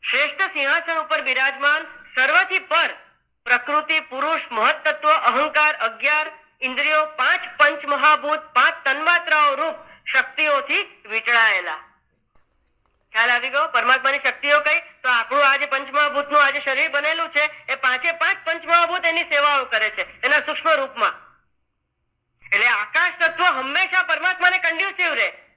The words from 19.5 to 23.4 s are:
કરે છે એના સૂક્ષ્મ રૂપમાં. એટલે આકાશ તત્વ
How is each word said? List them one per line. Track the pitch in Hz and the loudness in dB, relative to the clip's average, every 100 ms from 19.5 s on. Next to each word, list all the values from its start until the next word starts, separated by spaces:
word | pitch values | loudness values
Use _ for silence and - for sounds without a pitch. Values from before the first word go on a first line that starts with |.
| 285 | 0
કરે | 247 220 208 | -2 -2 -2
છે | 208 175 - | -4 -10 -6
એના | 247 294 | 0 0
સૂક્ષ્મ | 294 294 320 | 0 -4 0
રૂપમાં. | 302 269 233 202 - - _ _ _ _ _ _ _ _ _ _ _ - | 0 0 -2 -4 -4 -18 _ _ _ _ _ _ _ _ _ _ _ -4
એટલે | 196 233 | 0 0
આકાશ | 208 208 302 359 - | 0 -2 -2 -2 0
તત્વ | 330 330 | -2 2